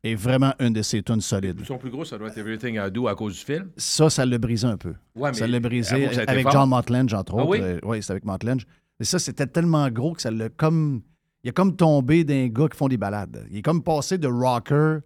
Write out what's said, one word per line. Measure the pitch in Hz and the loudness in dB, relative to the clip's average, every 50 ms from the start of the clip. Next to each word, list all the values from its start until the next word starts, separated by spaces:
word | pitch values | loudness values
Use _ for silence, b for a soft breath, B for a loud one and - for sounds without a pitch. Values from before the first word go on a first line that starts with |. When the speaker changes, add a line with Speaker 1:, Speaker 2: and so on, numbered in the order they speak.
| - | -2
Speaker 1:
est | 113 113 | -2 -4
vraiment | 104 98 123 127 131 135 135 135 _ | -2 0 2 4 4 4 4 2 _
une | 127 120 113 | 2 2 2
de | 110 104 | 2 0
ses | - - 110 98 | 0 -2 -2 0
tunes | - 117 110 | 0 0 0
solides. | 98 - - 98 95 98 87 87 - | 0 0 -2 -2 0 -2 -4 -6 -8
Speaker 2:
Son | - 135 127 | -8 -10 -8
plus | 131 131 | -8 -8
gros, | 117 135 160 | -8 -8 -8
ça | - 127 107 | -8 -10 -10
doit | 107 110 | -10 -10
être | 107 113 | -10 -8
Everything | 104 107 110 107 117 123 113 107 | -8 -8 -8 -6 -6 -4 -4 -2
I | 98 98 | -4 -2
Do | 95 117 123 113 | -2 -2 -2 -2
à | 101 | -2
cause | - 107 104 92 - | -2 -4 -6 -8 -8
du | - | -8
film. | - 143 165 196 185 - | -6 -6 -6 -6 -10 -10
Speaker 1:
Ça, | - - - - - 156 160 | -8 -6 -4 2 4 4 4
ça | 147 - 131 | 4 2 2
l'a | 127 123 120 | 2 2 0
brisé | 113 117 120 110 107 | 0 0 0 0 0
un | 123 107 | 0 -2
peu. | 92 - 90 76 - _ _ _ | -2 -6 -10 -10 -10 _ _ _
Speaker 2:
Ouais, | 110 139 143 127 | -4 -4 -4 -2
Speaker 1:
Ça | 110 117 | -2 -2
Speaker 2:
mais | 113 123 | 0 0
Speaker 1:
l'a | 123 | 0
brisé | 117 120 120 123 117 - 123 | 0 0 -2 -2 -2 0 0
Speaker 2:
avoue | 135 139 123 | 0 2 0
que | 120 | 0
ça | 123 | 0
a | 110 | 0
été | 117 131 | 0 0
Speaker 1:
avec | 131 127 | 2 4
Speaker 2:
fort. | 135 143 | 4 6
Speaker 1:
John | 139 139 131 | 6 6 6
Motland, | 131 123 117 - 120 123 131 120 107 | 4 2 2 2 2 2 2 2 2
entre | 101 92 - 87 | -2 -2 -2 -2
Speaker 2:
Ah | 110 135 | 0 2
Speaker 1:
autres. | 160 | 2
Speaker 2:
oui? | 190 - | 2 0
Speaker 1:
Euh, | 98 92 90 85 - | 0 -2 -4 -4 -4
ouais, | 104 113 110 101 | -4 -4 -4 -4
c'est | - 98 | -6 -6
avec | 95 - | -6 -4
Motland. | 107 95 92 - 113 131 131 107 b b b b b _ _ | -6 -6 -4 -2 -2 -2 -2 -4 b b b b b _ _
Et | 117 | -4
ça, | 110 - 180 | -2 0 0
c'était | - - - - 143 | -2 -2 -4 -4 -4
tellement | 120 - 170 165 170 165 151 147 135 | -2 0 0 2 4 4 2 2 0
gros | 117 113 120 165 170 | 0 -2 -4 -4 -4
que | - - | -4 -6
ça | 123 | -4
l'a | 113 113 110 113 | -4 -4 -4 -6
comme, | - - 156 156 165 160 156 147 139 113 - _ _ _ _ _ _ _ _ | -4 0 2 2 4 2 2 0 -2 -4 -8 _ _ _ _ _ _ _ _
il | 127 | -4
a | 117 | 0
comme | - 185 196 156 | 2 2 2 2
tombé | - 180 160 151 143 127 123 156 170 165 | 4 4 4 6 4 4 4 4 4 4
d'un | 143 143 135 131 | 2 2 0 0
gars | 123 110 120 151 - | 0 0 0 0 0
qui | - | 0
font | - 151 135 | -2 -2 0
des | 131 | 0
balades. | 113 101 98 101 104 98 71 58 55 55 53 | 0 -2 -4 -4 -6 -8 -8 -12 -14 -14 -12
Il | 90 104 | -12 -4
est | 98 | -2
comme | 151 165 170 123 | 0 0 0 0
passé | - 160 147 131 - 190 185 | 0 0 0 0 -2 -2 -2
de | 156 131 | 0 0
rocker | 123 120 123 127 123 120 113 - 147 147 151 156 156 156 143 | 0 2 2 2 0 0 0 0 2 4 4 4 2 0 -6